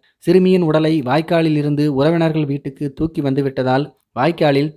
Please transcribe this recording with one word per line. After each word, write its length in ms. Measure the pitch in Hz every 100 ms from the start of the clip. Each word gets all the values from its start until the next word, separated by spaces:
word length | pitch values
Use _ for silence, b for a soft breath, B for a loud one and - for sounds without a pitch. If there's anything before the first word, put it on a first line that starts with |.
| _ _ 165
சிறுமியின் 420 | 185 185 185 160
உடலை 240 | 156 156 160
வாய்க்காலில் 560 | 151 151 160 165 160 151
இருந்து 240 | 147 147 151
உறவினர்கள் 540 | 135 151 170 165 156 139
வீட்டுக்கு 340 | 143 143 135 147
தூக்கி 280 | - 160 160
வந்துவிட்டதால் 640 | 139 135 139 - 127 131 151 _ _ 117
வாய்க்காலில் 520 | 151 160 151 139 151